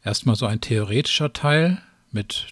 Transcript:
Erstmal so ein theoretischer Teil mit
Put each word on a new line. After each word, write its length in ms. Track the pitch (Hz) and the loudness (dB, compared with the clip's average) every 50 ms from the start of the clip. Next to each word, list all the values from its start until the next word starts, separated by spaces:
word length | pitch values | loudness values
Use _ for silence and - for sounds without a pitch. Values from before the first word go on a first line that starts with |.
| - | -6
Erstmal 320 | 101 104 - - 131 113 | -4 -4 -2 2 2 2
so 120 | 104 131 | 2 2
ein 140 | 107 107 113 | -2 -2 -2
theoretischer 720 | - - 117 107 104 98 104 123 147 - - - 156 147 - | -2 -2 -2 0 0 0 0 0 0 0 0 0 0 -2 -4
Teil 480 | - - 147 147 156 160 175 185 190 - - _ _ _ _ | -2 0 2 4 4 4 2 2 0 -4 -12 _ _ _ _
mit 380 | - 107 101 - - - - - | -6 -6 -6 -6 -6 -8 -8 -10